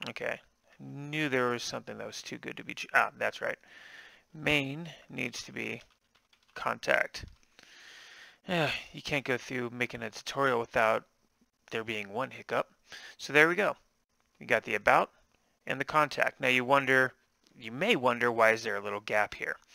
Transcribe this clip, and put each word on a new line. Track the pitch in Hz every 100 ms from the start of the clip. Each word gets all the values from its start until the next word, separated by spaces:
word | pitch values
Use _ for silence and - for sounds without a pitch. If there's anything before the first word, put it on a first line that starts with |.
| 127
okay. | - - - _ _ _ -
Knew | 135 139 143 151 151
there | 127 123
was | 120
something | - 123 - 107
that | 110
was | -
too | - 120
good | - -
to |
be | 123
tr-, | - 127
ah, | 131 107 107
that's | 107 -
right. | - - - - - - - - _
Main | 160 147 147 135 147 170 - -
needs | 135 123 -
to | -
be | 127 113 117 - _ _ _ _ _ _
contact. | - - 117 - - - - - - _ _ - - - - - - - - -
Yeah, | 170 143 - -
you | 147
can't | - 147
go | 123 123
through | - 127 120
making | 123 123 120
a | 110
tutorial | - - 135 135 117
without | 117 127 110 113 - _ _ _ _ _ -
there | 117
being | 110 107 98
one | 107 127
hiccup. | 110 - 123 - _ - - - -
So | -
there | 147 160
we |
go. | 175 180 - _ _ _ _ _ -
We | -
got | 113
the | 117
about | 104 110 143 202 _ _ _ _ _ -
and | 135
the |
contact. | 139 156 147 - 123 -
Now | 131
you | 127
wonder, | 123 139 131 131 131 - _ _ _ -
you | 113
may | 123 208
wonder, | 156 123 117 120
why | 113 110
is | 110
there | 113 101
a |
little | 101 101
gap | - 107 101
here? | - 76 - _